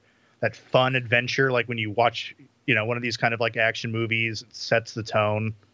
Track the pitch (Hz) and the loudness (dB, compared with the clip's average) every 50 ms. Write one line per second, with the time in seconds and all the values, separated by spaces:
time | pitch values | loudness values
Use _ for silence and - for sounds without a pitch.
0 | _ _ _ _ _ _ _ _ 120 110 - - - - - 127 127 127 131 127 | _ _ _ _ _ _ _ _ -4 -4 -4 -6 -4 2 4 4 4 4 2 -2
1 | 123 107 120 120 123 120 - - 135 135 123 120 117 123 120 117 107 104 98 120 | 0 2 2 2 2 2 0 2 2 2 2 0 0 -2 -4 -4 -4 -2 2 2
2 | 117 117 117 - - - - - 139 - _ _ _ 143 120 107 107 117 120 120 | 4 4 2 -2 -6 -12 -14 -20 -20 -20 _ _ _ 0 0 2 2 0 -2 -4
3 | 123 120 110 - 127 117 117 110 117 113 113 120 113 113 113 - - 117 110 113 | -4 -6 -2 -2 -2 -2 0 0 -2 -2 0 0 0 0 0 -2 -6 -4 -4 -4
4 | 117 110 117 113 113 113 107 - - - - - - - 120 117 113 - - 113 | -2 -2 -2 -2 -2 -2 -4 -8 -12 -14 -16 -14 -4 -2 0 0 0 -4 -8 -10
5 | 107 - - 107 104 104 107 107 110 110 110 - _ _ | -6 -2 0 0 2 2 0 0 -2 -4 -6 -10 _ _